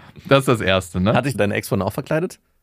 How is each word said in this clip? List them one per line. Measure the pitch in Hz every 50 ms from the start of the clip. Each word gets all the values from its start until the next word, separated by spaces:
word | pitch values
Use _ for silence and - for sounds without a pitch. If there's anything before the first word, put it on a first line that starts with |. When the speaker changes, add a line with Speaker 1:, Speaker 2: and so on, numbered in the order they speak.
| - - - - -
Speaker 1:
Das | - 139 139
ist | 135
das | 143 123 101
Erste, | 92 92 95 95 92 - - 92
ne? | 90 107 127
Speaker 2:
Hat | 123 127
dich | 143 127
deine | 101 104 101 101
Ex-Freundin | 110 - - 135 98 92
auch | 101 -
verkleidet? | - 139 - 156 160 175 185 - _ _ _ _ _